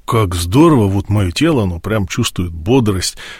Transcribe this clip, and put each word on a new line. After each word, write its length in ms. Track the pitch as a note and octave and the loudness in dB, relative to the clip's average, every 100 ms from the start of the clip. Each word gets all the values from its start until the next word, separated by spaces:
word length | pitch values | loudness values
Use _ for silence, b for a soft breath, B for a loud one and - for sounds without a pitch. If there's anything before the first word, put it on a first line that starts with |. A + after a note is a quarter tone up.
| - | -4
Как 300 | A#2 G2+ F2 | 0 0 -2
здорово! 520 | E2+ A#2+ E3 C#3 G2+ | 0 4 6 6 2
Вот 220 | G2 - | 0 0
моё 220 | G#2 F2+ | 0 0
тело, 320 | - D#3+ C#3 | 0 0 2
оно 160 | G2 E2+ | 0 -4
прям 280 | G2 A2 F#2 | -2 -2 -2
чувствует 440 | - A2+ - F2+ | -2 -4 -4 -6
бодрость, 680 | E2 D#2+ C3 G#2+ F#2+ - - B | -4 0 0 2 -2 -4 -10 B